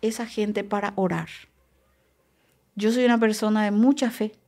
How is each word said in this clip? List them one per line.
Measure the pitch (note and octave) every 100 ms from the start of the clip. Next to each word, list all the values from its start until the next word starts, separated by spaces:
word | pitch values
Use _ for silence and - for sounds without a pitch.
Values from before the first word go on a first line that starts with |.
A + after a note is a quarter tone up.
esa | A3 A3+ A3+
gente | - G#3+ G#3
para | G3+ G#3 G3+ G3
orar. | F#3 E3+ E3 - - _ _ _ _ _ _ _ _ _ _ _ _ -
Yo | G#3+
soy | A#3+ B3
una | A#3
persona | A3 G#3+ G#3+ G#3+
de | G#3
mucha | G#3 B3 C#4+ B3
fe. | - G#3+ -